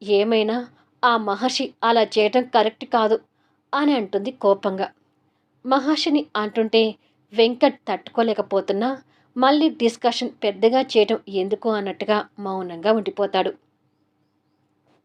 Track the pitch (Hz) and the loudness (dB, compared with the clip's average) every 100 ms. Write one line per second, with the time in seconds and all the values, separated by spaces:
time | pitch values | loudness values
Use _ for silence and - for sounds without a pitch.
0 | 208 202 214 220 214 240 247 _ _ _ | 0 0 2 0 0 -4 -8 _ _ _
1 | 247 226 208 196 247 - 254 - 233 233 | 0 2 0 -2 -2 -4 -6 -4 0 2
2 | 220 220 208 254 254 226 214 - 254 233 | 2 2 2 2 2 2 0 -4 -4 0
3 | 214 220 - _ _ _ _ 277 196 226 | 2 0 -4 _ _ _ _ -2 0 0
4 | 196 196 214 262 202 196 202 190 - - | -2 -4 -6 0 2 2 0 -4 -6 -10
5 | _ _ _ _ _ _ 247 269 277 302 | _ _ _ _ _ _ -2 0 2 -2
6 | 330 285 - 214 208 226 220 226 220 208 | 0 -2 -2 -6 -4 -2 0 2 2 -2
7 | _ _ _ 208 226 240 277 269 - 190 | _ _ _ 0 2 2 0 0 -6 -8
8 | - 233 226 208 202 196 190 196 247 269 | -4 -2 0 -2 -2 -2 -2 -2 -4 -6
9 | _ _ _ 247 262 294 311 - 233 233 | _ _ _ 0 2 4 2 0 -2 0
10 | 240 233 240 - 208 196 226 262 254 226 | -2 -2 -6 -6 -6 0 2 2 2 2
11 | 208 220 - 196 190 208 233 214 196 185 | 2 0 -4 -4 -4 -4 -2 -2 -4 -6
12 | 208 208 - - 196 190 180 170 202 220 | -2 -2 -4 -10 -8 -6 -8 -4 0 0
13 | 196 202 196 190 - - _ _ _ _ | -2 -4 -2 0 -2 -6 _ _ _ _
14 | _ _ _ _ _ _ _ _ _ _ | _ _ _ _ _ _ _ _ _ _